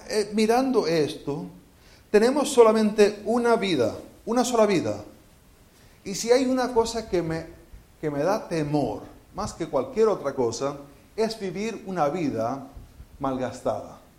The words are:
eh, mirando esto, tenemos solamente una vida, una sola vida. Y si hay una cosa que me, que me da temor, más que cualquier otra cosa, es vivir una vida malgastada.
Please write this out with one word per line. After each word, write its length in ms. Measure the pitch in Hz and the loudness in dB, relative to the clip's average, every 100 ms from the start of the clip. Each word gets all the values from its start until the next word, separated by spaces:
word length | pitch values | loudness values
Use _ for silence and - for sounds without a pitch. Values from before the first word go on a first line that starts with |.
| - | -4
eh, 220 | 214 202 | -4 -2
mirando 540 | 214 220 240 269 233 156 | 0 2 2 2 0 2
esto, 580 | 165 139 - - 147 180 - - _ - - _ | 2 0 -2 -6 -6 -8 -16 -20 _ -20 -20 _
tenemos 400 | 208 233 285 262 | 4 4 2 2
solamente 720 | 247 226 220 214 214 202 - 202 | 6 6 6 2 4 4 2 -2
una 300 | 240 240 226 | 0 2 2
vida, 400 | 190 147 110 92 - - 196 | 2 2 0 -2 -14 -14 -2
una 180 | 240 | 0
sola 220 | 240 233 214 | 2 2 4
vida. 380 | 175 113 104 - - - - - - - _ - - | 4 0 -6 -10 -20 -20 -20 -20 -20 -20 _ -20 -16
Y 120 | 185 190 | -10 -6
si 160 | 226 | 4
hay 140 | 254 254 | 4 4
una 280 | 254 240 | 0 2
cosa 340 | 233 220 233 226 | 2 0 -4 -2
que 140 | 180 | -2
me, 240 | 165 160 - - - - - - | 0 -4 -8 -18 -20 -20 -20 -8
que 100 | 156 | -4
me 140 | 143 | 0
da 240 | 165 214 - | 0 0 -2
temor, 560 | 170 147 147 120 98 - - - 180 | -4 0 0 0 -4 -12 -20 -14 -10
más 180 | 208 | -10
que 140 | - 156 | -8 -4
cualquier 400 | 139 - 214 220 | -2 -2 2 2
otra 260 | 180 139 | 2 -2
cosa, 440 | 131 117 110 139 147 - - - - | 0 -2 0 -4 -6 -16 -20 -14 -4
es 220 | 220 220 | -4 -2
vivir 440 | 196 175 220 202 196 | -8 -6 -6 -8 -8
una 200 | 185 147 | -2 0
vida 600 | 175 143 110 117 135 - - - - - - | 0 -2 -2 -4 -6 -10 -18 -20 -20 -20 -6
malgastada. 800 | 139 127 123 - 127 107 - - - | -4 -2 -6 -4 -4 -4 -10 -18 -20